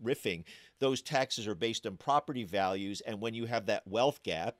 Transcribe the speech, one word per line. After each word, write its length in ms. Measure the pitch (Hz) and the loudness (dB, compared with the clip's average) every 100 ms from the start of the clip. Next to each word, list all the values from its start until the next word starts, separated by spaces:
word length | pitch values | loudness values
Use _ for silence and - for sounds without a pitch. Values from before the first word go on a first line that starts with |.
riffing, 400 | 117 143 107 85 - - - - | -2 0 0 -2 -6 -18 -14 0
those 220 | 135 127 | 2 2
taxes 460 | - 143 131 117 107 | 2 2 2 -2 -4
are 80 | 87 | 0
based 320 | 113 107 107 | 0 -2 -6
on 100 | 92 | -6
property 460 | - 143 156 127 | 2 2 2 -6
values. 580 | 95 98 95 98 98 98 | -2 2 2 2 -2 -6
And 180 | - 104 | -6 -4
when 140 | 113 | -4
you 140 | 113 117 | -4 -2
have 180 | 117 101 | -2 0
that 220 | 104 92 | 0 0
wealth 340 | 107 139 - | 2 4 2
gap 380 | 98 80 104 - | -2 -2 -2 -6